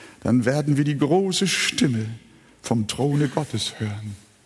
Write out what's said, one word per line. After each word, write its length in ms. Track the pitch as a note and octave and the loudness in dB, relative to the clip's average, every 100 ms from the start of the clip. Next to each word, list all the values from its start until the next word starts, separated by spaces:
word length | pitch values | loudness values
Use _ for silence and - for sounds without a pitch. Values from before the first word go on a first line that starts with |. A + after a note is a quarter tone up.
| - - | -20 -6
dann 240 | - B2 A#2 | 2 2 4
werden 320 | D3 D3 C#3 | 2 2 2
wir 60 | |
die 140 | D3 D3 | 2 0
große 500 | C#3 F3+ G3 F3+ F#3+ | 2 2 2 0 0
Stimme 600 | - - - C#3+ A2+ A2 A2+ - - - _ | 0 -2 0 0 0 -4 -8 -16 -20 -20 _
vom 260 | - A#2 G#2 | -2 0 0
Throne 400 | - C#3 C#3+ C#3+ | -2 0 2 0
Gottes 520 | D#3+ C#3+ A2 - - | 0 -2 -4 -4 -6
hören. 360 | G#2+ G#2 G#2+ G2+ - _ | -6 -6 -10 -14 -18 _